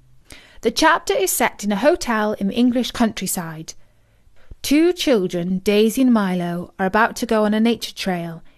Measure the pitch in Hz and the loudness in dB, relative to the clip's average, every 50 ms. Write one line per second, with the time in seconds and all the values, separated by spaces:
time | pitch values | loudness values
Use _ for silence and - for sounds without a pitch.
0 | _ _ - - _ - - - - - - - - 226 226 - 311 311 330 - | _ _ -20 -20 _ -20 -20 -20 -20 -20 -10 -4 -4 -4 0 2 2 2 2 2
1 | - - 392 - 381 349 - - 247 - - - - 202 208 190 233 302 349 349 | 0 -2 -2 0 0 0 0 0 0 -2 -2 -4 -4 -4 -2 2 4 2 2 2
2 | - 247 226 214 214 214 208 - 202 196 - 233 247 254 233 254 226 - - - | 0 -2 -2 0 0 -2 -2 -2 -4 -2 0 2 2 2 2 0 -2 -4 -2 0
3 | 233 220 - - 185 180 - 196 170 165 160 156 160 - - - - _ _ _ | 0 0 -2 -4 -6 -6 -6 -6 -8 -8 -10 -14 -14 -16 -16 -20 -20 _ _ _
4 | _ _ _ _ _ _ - - - - - _ - - 269 302 330 349 349 - | _ _ _ _ _ _ -20 -20 -20 -20 -16 _ -2 0 2 4 4 4 2 0
5 | - 311 254 208 180 180 - 175 170 180 190 180 - 208 202 214 220 226 202 262 | 0 2 2 2 2 0 -4 -4 -4 -4 -4 -2 0 0 2 4 4 2 2 2
6 | 262 254 233 214 202 185 180 180 175 175 170 175 175 - _ - 190 190 196 214 | 4 4 4 4 2 0 -2 -2 -2 -4 -6 -6 -8 -10 _ -4 -2 0 2 2
7 | 233 - - - 247 226 226 214 214 208 214 220 220 233 226 220 - - - - | 2 2 0 -4 -4 0 2 2 2 2 2 2 2 2 0 0 -4 -12 -10 -8
8 | - 196 180 175 170 170 165 165 - - - | -6 -4 -4 -4 -6 -10 -12 -14 -18 -20 -20